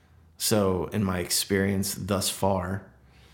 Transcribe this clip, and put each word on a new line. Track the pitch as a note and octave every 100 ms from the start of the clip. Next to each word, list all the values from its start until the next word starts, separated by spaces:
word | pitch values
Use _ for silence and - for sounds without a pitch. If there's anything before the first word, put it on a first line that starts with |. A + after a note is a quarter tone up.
| _ - - -
So | - G#2+ G2 F2+ D#2
in | G#2+
my | F#2+ F2+
experience | F2 - - G2 G2 G2 G2
thus | - F#2 G2 -
far, | - F#2+ F#2+ F2+ G2 - - - - -